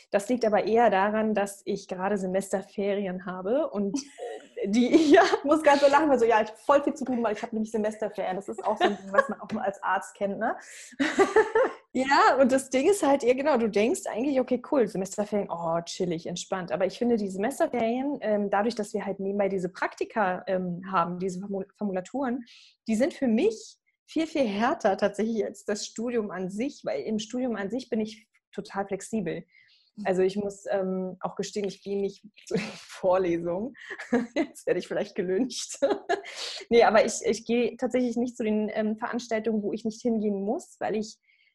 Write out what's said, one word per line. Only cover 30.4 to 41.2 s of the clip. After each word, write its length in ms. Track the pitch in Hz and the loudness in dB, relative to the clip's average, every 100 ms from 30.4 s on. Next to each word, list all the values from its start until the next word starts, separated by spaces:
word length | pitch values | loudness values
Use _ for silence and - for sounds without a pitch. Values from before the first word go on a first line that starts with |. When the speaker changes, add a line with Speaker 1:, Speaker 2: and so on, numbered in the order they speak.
| 202 196 - | -6 -8 -4
Speaker 1:
ähm, 480 | 196 190 185 185 185 | -2 -2 -4 -6 -6
auch 140 | 180 | -8
gestehen, 300 | - 196 214 | -6 -6 -4
ich 180 | 196 190 | -6 -6
gehe 160 | 196 202 | -6 -4
nicht 280 | 196 196 - - | -4 -6 -18 -20
<laughs> 100 | - | -6
zu 100 | 214 | -6
den 60 | - | -6
Vorlesungen. 1000 | - - - 185 185 180 170 170 175 247 - - - - | -10 -18 -4 0 2 2 0 -2 -4 -6 -10 -16 -14 -2
<laughs> 240 | 240 240 | -2 0
Jetzt 320 | - 320 - - | -2 -4 -4 -2
werde 140 | 175 | -2
ich 60 | - | -2
vielleicht 260 | 160 185 | -4 -4
gelyncht. 640 | - 180 190 254 - - - | -4 -2 0 -2 -4 -10 -2
<laughs> 80 | 277 - - 330 - - - - - | -2 -2 -2 -4 -4 -12 -10 -10 4
Nee, 140 | 233 | 6
aber 240 | 190 214 220 | 8 6 4
ich, 140 | - | 0
ich 220 | - - - | -2 -2 0
gehe 300 | 240 233 233 | 0 0 -2
tatsächlich 400 | 254 254 247 233 | -2 0 0 0
nicht 200 | 247 240 | -4 -4
zu 60 | |
den, 260 | 214 214 208 | -2 0 0
ähm, 220 | 214 214 214 | -2 -2 -2
Veranstaltungen, 640 | 240 240 - 220 220 220 | -4 -6 -4 -2 0 -2
wo 100 | 202 | -2
ich 120 | 214 | -4
nicht 180 | 220 214 | -6 -4
hingehen 400 | 247 226 208 196 | -2 0 0 -2
muss, 340 | 196 302 - - | -2 -4 -6 -8
weil 160 | 214 220 | -4 -4
ich, 200 | 214 - | -6 -12